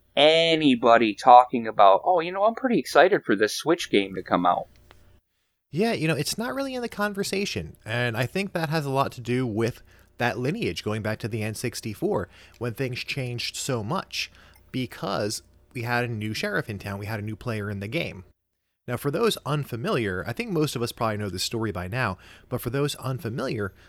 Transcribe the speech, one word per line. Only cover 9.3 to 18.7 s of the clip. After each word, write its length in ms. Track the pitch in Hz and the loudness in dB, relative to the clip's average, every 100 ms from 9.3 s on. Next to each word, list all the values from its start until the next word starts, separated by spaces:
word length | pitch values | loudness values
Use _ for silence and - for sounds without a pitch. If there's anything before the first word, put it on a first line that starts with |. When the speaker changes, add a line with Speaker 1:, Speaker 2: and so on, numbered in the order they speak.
| 123 131 | -2 0
Speaker 2:
with 360 | 104 113 - - - _ - | 0 -2 -2 -14 -20 _ -4
that 200 | 120 104 | -2 -2
lineage 460 | 127 214 120 - | -4 -2 -4 -4
going 160 | - 110 | -4 -4
back 180 | 104 110 | -4 -4
to 80 | 117 | -6
the 140 | 110 | -4
N 120 | 107 | -6
sixty-four 760 | 107 123 - 113 104 185 170 - - - - | -4 -6 -6 -10 -4 -2 -2 -4 -12 -20 -8
when 160 | 120 | -8
things 240 | 110 131 123 | -4 -6 -6
changed 580 | - - 127 120 - - | -8 -8 -6 -6 -8 -8
so 260 | - 123 | -4 -4
much, 480 | 104 185 - - - - - - - | -2 -6 -6 -8 -8 -12 -20 -20 -10
because 720 | 131 123 - - - 107 110 - _ _ | -6 -6 -6 -4 -2 -2 -4 -12 _ _
we 80 | 127 | -10
had 240 | 113 120 | -2 -2
a 40 | 120 | -2
new 260 | 113 107 | -4 -6
sheriff 340 | 107 208 196 - | -4 -4 -4 -6
in 100 | 101 | -8
town, 200 | 101 98 | -8 -8
we 80 | 104 | -6
had 120 | 110 | -6
a 40 | |
new 120 | 107 | -6
player 360 | 110 - 107 101 | -8 -6 -6 -4
in 100 | 101 | -6
the 80 | 101 | -6
game. 360 | 151 127 92 90 _ _ _ _ | -6 -6 -10 -18 _ _ _ _